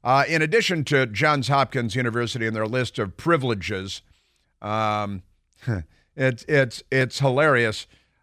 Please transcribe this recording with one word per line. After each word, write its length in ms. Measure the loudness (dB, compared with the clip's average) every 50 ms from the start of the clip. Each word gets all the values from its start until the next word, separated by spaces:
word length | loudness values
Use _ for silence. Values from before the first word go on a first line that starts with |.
Uh, 220 | 2 4 4 4 4
in 160 | 2 2 0
addition 400 | 2 2 2 0 2 2 -2 -2 0
to 220 | 2 2 2 2
Johns 400 | 0 0 0 2 2 2 2 2
Hopkins 480 | 2 2 2 2 0 -2 -4 -4 -2 -2
University 500 | -2 -2 0 0 -2 -2 -2 -4 -4 -2
and 120 | -2 -2
their 100 | -2 -4
list 320 | -2 0 -2 -2 -2 -4 -6
of 180 | -6 -6 -6
privileges, 840 | -4 0 2 2 2 2 -2 -2 -4 -4 -6 -6 -6 -6 -8 -12 -14 _ _ _ _ _ _ _ _ _ _ _ _
um, 600 | -6 -4 -2 0 0 0 0 -2 -4 -4 -8 -10 -12 _ _ _ _ _ _ _ -4
<laughs> 520 | -4 -4 -4 -6 _ _ _ _ _ _
it's, 280 | -2 -2 -2 -2 -2 -4 0
it's, 340 | 2 2 2 2 -4 -14 -8 _
it's 300 | 0 0 0 0 -2 -2
hilarious, 680 | 0 0 2 4 4 4 4 4 2 0 -2 -4 -12 _ _ _ _ _ _ _